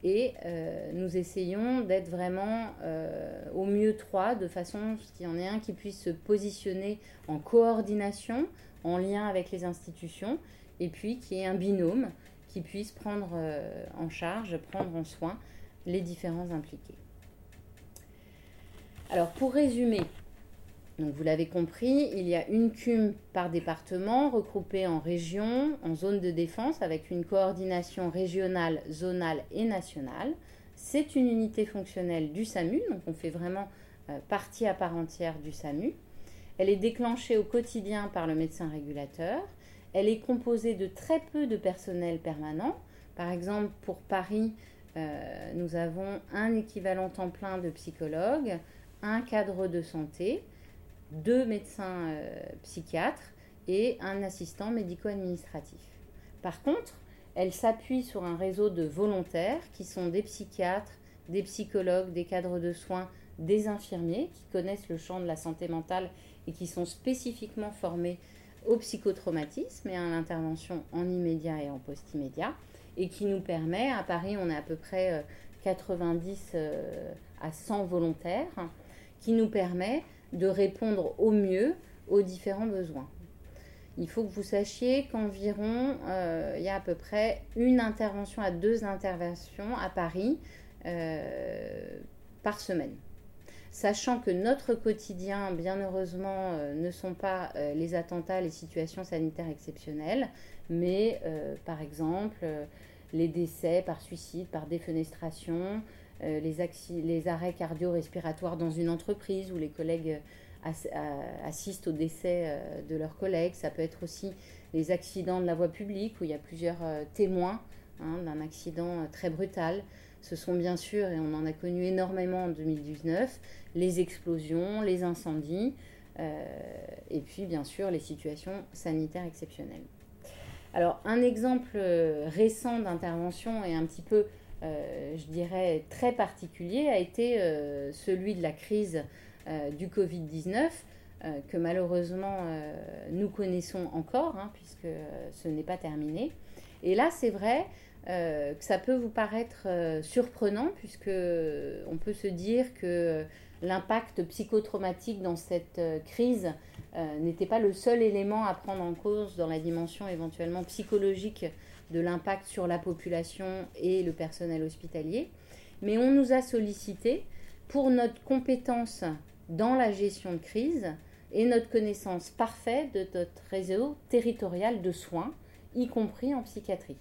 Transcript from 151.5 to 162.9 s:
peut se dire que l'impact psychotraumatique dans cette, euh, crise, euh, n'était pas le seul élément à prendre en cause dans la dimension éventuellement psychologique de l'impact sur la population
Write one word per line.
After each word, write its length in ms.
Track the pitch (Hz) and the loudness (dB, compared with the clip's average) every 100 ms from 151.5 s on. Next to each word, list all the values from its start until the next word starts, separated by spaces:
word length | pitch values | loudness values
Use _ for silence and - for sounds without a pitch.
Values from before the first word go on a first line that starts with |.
| 147 139 143 - 165 | -2 -4 -6 -6 -2
peut 160 | - | -2
se 140 | 208 202 | -2 -2
dire 460 | 175 190 233 254 | -2 2 4 4
que 520 | - 180 175 170 156 156 - - - | 0 0 2 2 2 -2 -12 -20 -6
l'impact 640 | 175 185 - 220 233 - | 0 0 2 0 0 -4
psychotraumatique 960 | 165 - 214 214 214 202 190 - - 202 | -4 -4 0 2 2 -2 -2 -4 -6 -4
dans 140 | 185 170 | -2 -2
cette, 440 | - 175 175 - | 0 -2 -2 -2
euh, 200 | 170 156 | 0 0
crise, 540 | 156 - 240 233 180 151 - - - - | -4 2 4 4 0 -4 -12 -16 -10 -4
euh, 240 | 160 151 | -4 0
n'était 260 | 165 165 190 | 0 0 2
pas 140 | 226 | 4
le 140 | 208 | 4
seul 280 | 190 - 240 | 4 4 6
élément 440 | 220 202 196 214 214 | 6 4 2 2 2
à 80 | |
prendre 280 | 185 - 190 | 0 -4 -2
en 120 | 175 | -2
cause 420 | 165 208 208 208 180 | -2 0 0 -2 -2
dans 120 | 160 | 0
la 120 | 160 | 0
dimension 480 | 165 165 165 - 202 | 0 -2 -2 -6 -6
éventuellement 560 | 170 165 160 170 175 | -4 -4 -4 -4 -2
psychologique 840 | 170 - - 208 196 190 208 214 165 - - - - | -4 -6 2 4 4 2 -2 -4 -6 -6 -18 -20 -4
de 80 | 165 | 0
l'impact 460 | 170 175 180 196 - | 2 2 0 -2 -2
sur 220 | - 175 | -2 0
la 120 | 180 | 0
population 880 | 185 | 0